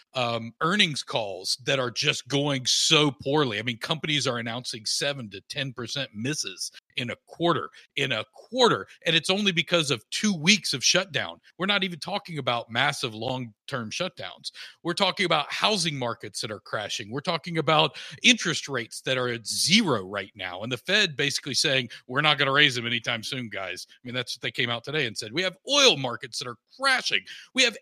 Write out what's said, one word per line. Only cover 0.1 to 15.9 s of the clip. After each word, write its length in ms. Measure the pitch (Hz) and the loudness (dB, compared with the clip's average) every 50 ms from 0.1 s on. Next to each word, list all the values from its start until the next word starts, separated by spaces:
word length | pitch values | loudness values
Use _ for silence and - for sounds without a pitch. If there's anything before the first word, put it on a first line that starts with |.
| - | -4
um, 380 | 131 123 117 117 113 110 117 - - | -2 -2 -2 -2 -4 -6 -8 -6 -2
earnings 420 | 156 165 196 208 202 165 139 - | -2 2 4 4 2 2 0 -4
calls 560 | - - - 123 110 101 92 90 98 - - - 120 | -6 -4 -4 -4 -2 -4 -6 -6 -4 -4 -4 -4 -2
that 140 | 143 139 131 | -2 0 0
are 100 | 127 117 | 0 -2
just 380 | 101 - 143 147 127 - - | -2 -2 -2 -2 -2 -4 -4
going 380 | 120 139 139 147 147 139 131 123 | -2 0 0 2 0 -2 -2 0
so 440 | - - - - - 165 147 151 143 | 0 0 2 4 4 6 6 4 4
poorly. 500 | 123 - - 135 139 143 147 123 101 104 | 2 -2 -2 0 2 2 2 2 0 -2
I 20 | |
mean, 160 | 113 123 117 | -2 -4 -6
companies 500 | - - - 165 147 - 156 147 143 120 | -6 -4 -6 -4 -4 -2 -2 -2 0 0
are 120 | 139 120 120 | 0 -2 -2
announcing 460 | 117 117 113 123 123 - - 113 107 | -4 -6 -6 -8 -8 -8 -10 -6 -4
seven 440 | - - - 156 143 143 135 117 101 | -4 -2 -2 -2 -2 -4 -4 -8 -12
to 100 | 98 95 - - | -12 -14 -14 -10
ten 220 | - 143 135 135 | -6 -6 -6 -6
percent 380 | 117 - 120 - - 139 131 - - | -6 -8 -8 -6 -6 -6 -8 -8 -8
misses 560 | 104 117 139 156 - - 98 92 85 - - - - _ _ - | -6 -4 -4 -2 -4 -6 -8 -8 -10 -10 -10 -12 -14 _ _ -8
in 120 | 139 123 117 | -8 -6 -6
a 40 | 98 - _ | -8 -10 _
quarter, 420 | - - - 165 170 156 113 76 - - - - _ - | -14 -4 0 2 2 2 2 -2 -8 -12 -18 -16 _ -4
in 160 | 139 139 131 | -2 -2 0
a 140 | 123 107 110 - _ | 0 -2 -4 -6 _
quarter. 520 | - - - 226 262 247 208 139 98 92 - - - - | -20 -14 -4 2 6 6 6 6 4 -2 -8 -12 -6 0
And 100 | 170 160 | 2 2
it's 140 | 165 - - | 2 2 2
only 240 | 190 202 208 196 170 | 0 2 2 2 2
because 360 | 170 160 - 180 170 151 131 | 0 0 2 2 2 2 2
of 140 | 135 110 - - | -2 -2 -4 -6
two 240 | - - - 214 190 | -4 -2 0 0 0
weeks 380 | 156 143 180 214 170 - - 151 | 2 4 4 4 4 2 -2 -2
of 100 | 127 - | 0 2
shutdown. 540 | - - 180 - 202 139 123 101 85 85 - _ - _ | 4 4 4 2 0 -4 -4 -4 -6 -8 -14 _ -14 _
We're 100 | - 180 | -4 -2
not 180 | 202 202 196 185 | 0 0 0 0
even 140 | 190 175 151 | -2 -6 -8
talking 360 | - 175 190 196 - - 165 143 | -8 -6 -6 -6 -6 -6 -8 -4
about 300 | 131 127 120 120 110 - | -2 0 0 -2 -2 -2
massive 460 | 110 120 135 147 147 - - 120 107 | 0 0 2 2 0 -2 -4 -6 -6
long-term 760 | 110 117 123 127 131 123 113 - _ _ - 139 123 113 107 | -4 -4 -4 -4 -4 -6 -10 -14 _ _ -8 -6 -6 -6 -6
shutdowns. 600 | - - 175 - - - 98 90 - - - - - - - - - _ - | -6 -6 -6 -6 -8 -10 -12 -12 -12 -12 -14 -14 -14 -14 -18 -18 -14 _ -4
We're 80 | 165 165 | -2 0
talking 300 | - 196 185 175 - 190 | 2 2 2 2 2 2
about 240 | 160 165 151 139 - - | 4 4 2 2 0 -2
housing 440 | - - 202 220 185 160 170 | 2 2 2 4 2 0 0